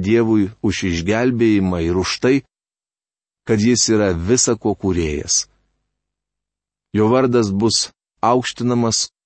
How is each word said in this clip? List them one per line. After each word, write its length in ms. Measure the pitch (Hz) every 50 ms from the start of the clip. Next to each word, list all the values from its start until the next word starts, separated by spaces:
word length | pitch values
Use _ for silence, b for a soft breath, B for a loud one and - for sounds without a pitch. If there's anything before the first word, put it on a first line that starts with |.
Dievui 480 | 90 98 113 117 117 113 113 107 101 95 107 - -
už 100 | 107 92 - - 95
išgelbėjimą 920 | 85 85 82 90 107 113 123 131 123 113 117 113 107 101 95 92 90 87 82
ir 140 | 82 87 92
už 160 | 92 - - -
tai, 180 | - 123 135 139 - _ _ _ _ _ _ _ _ _ _ _ _ _ _ _ _ _ _ _ _
kad 160 | - 110 104
jis 240 | 104 120 123 113 - - 110
yra 160 | 107 104 98 90 82
visa 400 | 85 95 120 127 - - 117 107
ko 160 | - 113 101
kūrėjas. 720 | - - 95 92 87 85 78 73 73 - 90 - - - - _ _ _ _ _ _ _ _ _ _ _ _ _ _ _ _ _ _ _ _ _ _ _ _ _ _ _ _ -
Jo 200 | 104 107 107 123
vardas 400 | 127 127 127 120 123 113 101 95
bus 380 | 98 110 113 104 - - - - _ _ _ _ _ -
aukštinamas, 880 | 113 120 131 123 - - - 117 123 123 120 117 113 110 - - - _ _ _